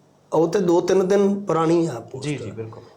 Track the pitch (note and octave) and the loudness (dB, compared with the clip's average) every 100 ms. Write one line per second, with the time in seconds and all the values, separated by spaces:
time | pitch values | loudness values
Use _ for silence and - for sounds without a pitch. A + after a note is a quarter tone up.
0 | _ _ _ D#3 E3 G3+ F3 E3+ F3 F#3+ | _ _ _ 0 2 2 2 2 2 2
1 | F#3 G3+ G3 G3+ - D#3+ D#3+ E3+ E3 A#2 | 2 2 2 0 -2 0 2 2 0 -6
2 | - C3 C#3 C3+ A2 G#2+ A2 A2 - | -12 -10 -8 -8 -8 -12 -12 -16 -20